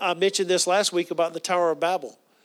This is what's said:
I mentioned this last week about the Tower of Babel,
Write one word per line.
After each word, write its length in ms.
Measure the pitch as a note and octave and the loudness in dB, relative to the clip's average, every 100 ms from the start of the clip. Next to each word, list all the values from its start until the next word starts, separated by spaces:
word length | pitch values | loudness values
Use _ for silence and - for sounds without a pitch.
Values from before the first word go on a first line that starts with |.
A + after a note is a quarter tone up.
I 140 | F#3 | -4
mentioned 340 | E3+ F#3+ G3 F3+ | 0 0 2 0
this 180 | F3+ F3+ | 2 2
last 240 | F#3+ G3 | 2 2
week 200 | F3 E3+ | -2 -2
about 240 | E3 E3+ | -2 -2
the 60 | E3 | -2
Tower 320 | - F3+ E3+ | -2 0 2
of 80 | D3 | 0
Babel, 380 | E3 F#3 B2+ - _ _ | 0 -2 -6 -16 _ _